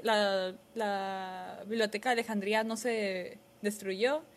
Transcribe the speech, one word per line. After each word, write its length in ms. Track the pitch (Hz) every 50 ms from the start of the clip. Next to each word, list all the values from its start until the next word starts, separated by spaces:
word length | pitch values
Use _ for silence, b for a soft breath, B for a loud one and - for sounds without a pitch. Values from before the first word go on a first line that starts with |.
| -
la, 520 | 226 220 208 208 196 196 190 185 185 185 - - - -
la 880 | 226 214 202 202 196 196 190 190 190 190 185 185 185 185 185 190 - -
biblioteca 420 | 202 220 233 214 208 - 208 - 262
de 40 | 247
Alejandría 500 | 233 233 226 220 208 190 202 214 220 220
no 120 | 226 226
se 640 | 220 226 247 226 220 208 196 185 185 175 - - - - - - -
destruyó 600 | - 208 208 - 202 190 190 190 226 254 285 311 320 b b